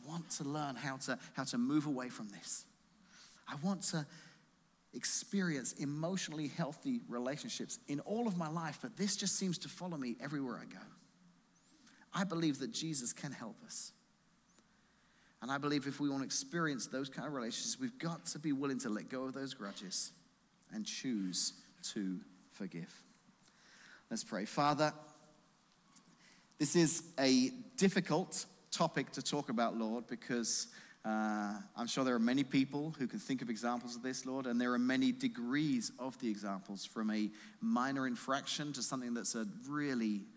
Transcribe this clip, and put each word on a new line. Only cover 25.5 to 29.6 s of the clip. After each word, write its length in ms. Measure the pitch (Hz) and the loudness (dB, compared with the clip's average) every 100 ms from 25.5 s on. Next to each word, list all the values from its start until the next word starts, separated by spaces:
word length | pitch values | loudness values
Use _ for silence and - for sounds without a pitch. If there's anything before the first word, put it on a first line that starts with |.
| _ _ _ _ - - - - - - - | _ _ _ _ -20 -20 -20 -20 -20 -10 0
this 180 | 147 | 4
is 280 | 175 160 - - - | 8 8 6 -2 2
a 320 | 135 131 127 - - - | 6 8 6 0 -8 4
difficult 720 | 190 196 - 156 175 - - - - | 4 6 4 2 2 -2 -4 -10 -6
topic 400 | - 165 - 135 | 2 2 2 -2
to 100 | - | -2
talk 280 | 131 147 143 | 0 0 0
about, 260 | 117 | 2